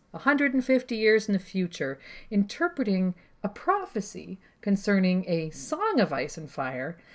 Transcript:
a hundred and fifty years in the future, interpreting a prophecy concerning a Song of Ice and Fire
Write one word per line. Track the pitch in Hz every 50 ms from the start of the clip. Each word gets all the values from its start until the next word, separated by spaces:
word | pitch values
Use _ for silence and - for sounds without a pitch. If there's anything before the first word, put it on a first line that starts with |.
| _ _
a | - 165
hundred | - 269 294 277 285 277 254
and | 262 254
fifty | - 262 254 - - 233
years | 220 220 214 220 220 208 -
in | 202
the | 185
future, | 190 - - 190 180 170 - - 147 135 135 - - - - - - -
interpreting | 220 202 202 - - - 339 349 349 - 254 208 190 185 185 185 180 - _ _ _ _ -
a | 202
prophecy | - - - - 392 415 370 - - 220 196 - - 180 156 170 190 - _ _ _ _
concerning | - 208 202 196 - 214 202 190 185 185 185 185 185 175
a | 175 165 160 156
Song | - - - - 311 320 415 453 403 269
of | 196 -
Ice | - 127 131 151 -
and | - 156 139
Fire | - - 135 131 135 127 131 156 170 - _ -